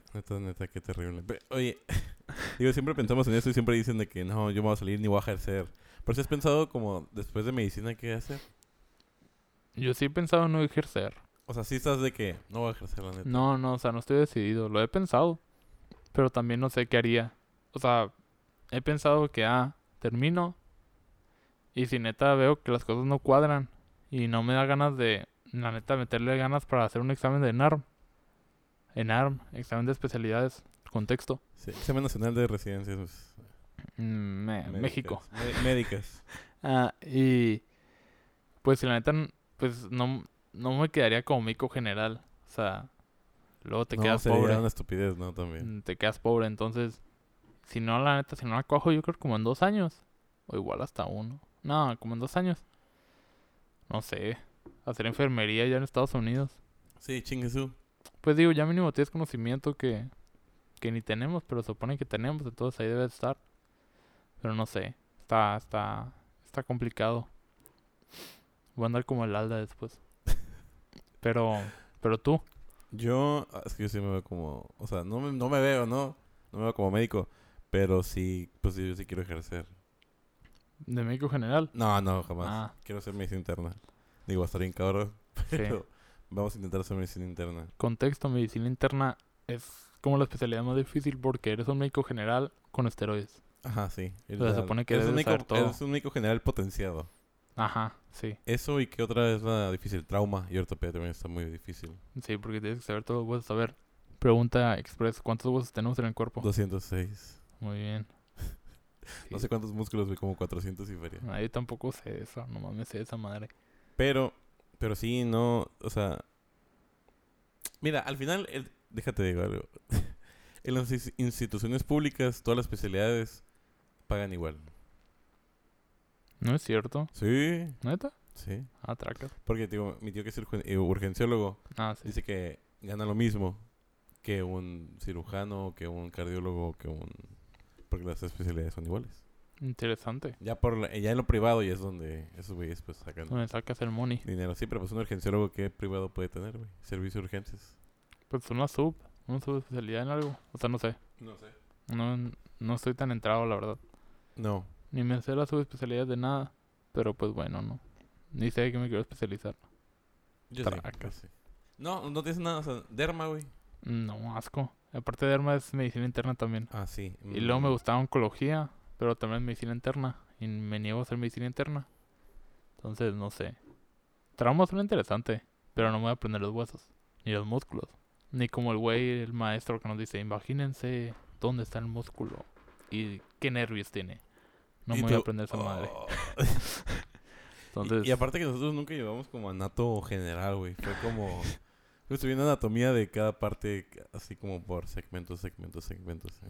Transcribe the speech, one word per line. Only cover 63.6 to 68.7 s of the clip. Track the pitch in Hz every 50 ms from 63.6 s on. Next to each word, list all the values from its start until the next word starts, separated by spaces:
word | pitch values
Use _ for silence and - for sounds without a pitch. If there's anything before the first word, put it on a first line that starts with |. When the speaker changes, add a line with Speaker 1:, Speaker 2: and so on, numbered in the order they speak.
| _ _ _ _ _ _ _ _ _ _ _ _ _ _ _ -
Speaker 2:
Pero | - 113 110
no | 110 110
sé. | - - 98 95 95 - - _ _ _ -
Está, | - - 113 110 107 104 104
está, | 107 - - - 107 104 104 104 107 113 123 - - - _ _ _ _ _
está | - - 131
complicado. | - 127 120 123 117 - - 113 113 117 117 117 - - - _ _ _ _ - - _ _ _ _ _ _ _ _ - - - - - - _ _ _ _ _ _